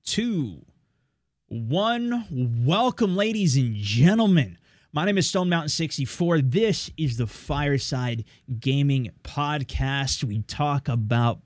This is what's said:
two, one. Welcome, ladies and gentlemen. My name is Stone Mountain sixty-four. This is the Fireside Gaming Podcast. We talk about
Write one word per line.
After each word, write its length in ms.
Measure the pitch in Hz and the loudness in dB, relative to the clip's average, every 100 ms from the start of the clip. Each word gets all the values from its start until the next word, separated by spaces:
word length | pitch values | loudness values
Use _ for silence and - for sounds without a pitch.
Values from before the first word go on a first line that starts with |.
| - | -4
two, 500 | - 233 190 120 78 - _ _ _ _ _ _ _ _ | -2 -2 -2 -4 -8 -20 _ _ _ _ _ _ _ _
one. 1160 | 117 113 165 220 240 240 240 214 135 123 117 | -8 -4 -2 0 -2 -2 -4 -4 -4 -2 0
Welcome, 520 | 123 190 247 - 214 185 | 2 2 2 2 0 2
ladies 420 | 214 220 180 131 | 0 2 2 2
and 160 | 123 | 2
gentlemen. 880 | 104 101 113 160 220 214 175 104 85 _ _ _ | -2 -2 4 6 6 6 4 2 -6 _ _ _
My 140 | 151 190 | -2 0
name 120 | 196 | 2
is 100 | - | 2
Stone 220 | 190 180 | 0 2
Mountain 200 | 170 151 | 0 0
sixty-four. 720 | - 160 - 131 - 175 160 | -2 -4 -2 -6 -2 2 4
This 500 | 135 156 220 165 - - | 4 2 2 0 -4 -4
is 200 | 151 117 | -2 -2
the 80 | 113 | -4
Fireside 960 | - - 143 147 139 - 131 123 117 - _ - 113 | -6 -6 -2 0 0 -2 -4 -2 -4 -8 _ -10 -4
Gaming 500 | 131 139 143 135 113 - | 0 2 2 2 -2 -12
Podcast. 1000 | - - 147 151 131 - 135 139 135 - | -10 -4 -2 -4 -4 -4 -2 -2 -2 -4
We 200 | 120 107 | -4 -4
talk 440 | 104 - 147 143 - | -6 -4 -2 -2 -2
about 520 | 117 107 117 120 - | -2 0 2 2 0